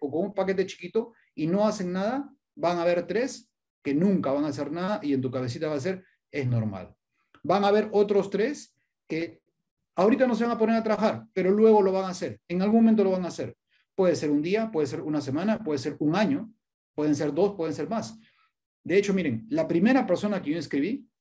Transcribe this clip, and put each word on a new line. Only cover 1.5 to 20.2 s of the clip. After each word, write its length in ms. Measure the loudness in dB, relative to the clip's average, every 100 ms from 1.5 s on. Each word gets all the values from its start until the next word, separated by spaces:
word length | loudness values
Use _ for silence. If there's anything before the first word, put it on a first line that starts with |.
| 2 0
hacen 260 | 0 -4
nada, 380 | -2 -2 -4 -8 _ _
van 240 | -4 -2 0
a 40 |
haber 240 | 0 0 -2
tres 440 | -2 -4 -6 -18 _ _ _
que 120 | -2
nunca 380 | 2 2 2 2
van 120 | 0
a 40 | -2
hacer 220 | -4 -6
nada 300 | -4 -4 -4
y 120 | -2
en 80 | -2
tu 80 | -2
cabecita 380 | -4 -6 -4 -4
va 80 | -4
a 40 |
ser, 240 | -4 -6 -12 _ _
"Es 160 | -6 -2
normal". 480 | -2 -2 -6 -14 _ _ _ _ _
Van 220 | -2 2
a 40 | 4
haber 200 | 2 2
otros 360 | 0 2 2 0
tres 480 | -2 -2 -6 -14 _ _ _ -8
que 320 | -6 -6 -12 _ _ _ _ _ 2
ahorita 300 | 4 4 2
no 80 |
se 100 | 2
van 80 | -2
a 60 | 0
poner 180 | 2 2
a 60 |
trabajar, 440 | 0 0 0 -2 -6
pero 180 | -2 2
luego 300 | 6 6 8
lo 120 | 6
van 120 | 2
a 60 | -4
hacer. 300 | -6 -8 -10 -6
En 120 | -2
algún 200 | 2 6
momento 200 | 6 6
lo 100 | 4
van 120 | 0
a 40 | -4
hacer. 280 | -6 -10 -12 _ _ _
Puede 200 | 2 2
ser 160 | 2 0
un 120 | 0
día, 280 | 2 0 0
puede 160 | -2 -2
ser 140 | -4
una 220 | -4 -4
semana, 420 | -4 -2 -2 -2
puede 140 | -2 -4
ser 180 | -4 -2
un 160 | 0 2
año, 360 | 0 0 -6 -16 _ _ _
pueden 200 | -4 0
ser 180 | 0 0
dos, 220 | 0 0 0
pueden 180 | -6
ser 140 | -6 -6
más. 300 | -6 -8 -14 _ _ _ _ _ _
De 120 | 0 2
hecho, 180 | 2
miren, 320 | 0 -2 -4 -4
la 200 | -2 0
primera 360 | 2 4 4 2
persona 360 | 0